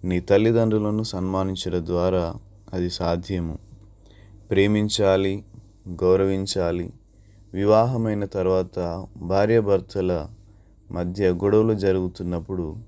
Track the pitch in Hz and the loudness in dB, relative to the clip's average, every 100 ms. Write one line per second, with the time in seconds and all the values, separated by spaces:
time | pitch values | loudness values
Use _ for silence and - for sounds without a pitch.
0 | 90 90 90 98 113 117 113 107 104 107 | -2 -4 2 4 4 4 2 2 0 -2
1 | 110 95 92 95 95 92 - 87 82 87 | -4 -6 -4 -2 -2 -4 -4 -4 -2 0
2 | 90 92 85 85 - - - 90 90 - | 0 0 -2 -6 -16 -20 -12 -6 -6 -4
3 | 87 87 87 95 85 - - - - - | -2 -2 -4 -6 -4 -8 -14 -20 -20 -20
4 | - - - - - 95 101 107 104 - | -20 -20 -20 -20 -4 2 2 2 0 0
5 | 101 95 98 98 - - - _ - 85 | 2 4 2 -4 -12 -20 -20 _ -14 -2
6 | 92 92 98 95 95 95 85 87 87 - | 2 4 2 0 -4 -2 -2 -2 -6 -12
7 | _ _ - - - 92 101 107 117 127 | _ _ -20 -20 -10 -2 4 6 4 0
8 | 113 104 98 101 92 92 92 - 87 85 | -2 -4 -4 -2 0 0 0 -6 -6 -6
9 | - - 85 95 104 113 101 98 90 98 | -12 -14 -2 0 4 4 4 0 0 -4
10 | 92 87 76 - - - _ _ - 85 | -2 -2 -4 -16 -20 -20 _ _ -12 -6
11 | 87 95 95 87 98 107 113 104 98 95 | -6 0 0 2 2 4 4 2 2 0
12 | 90 - 87 87 82 92 82 80 | -2 -6 -6 -6 -6 -6 -6 -10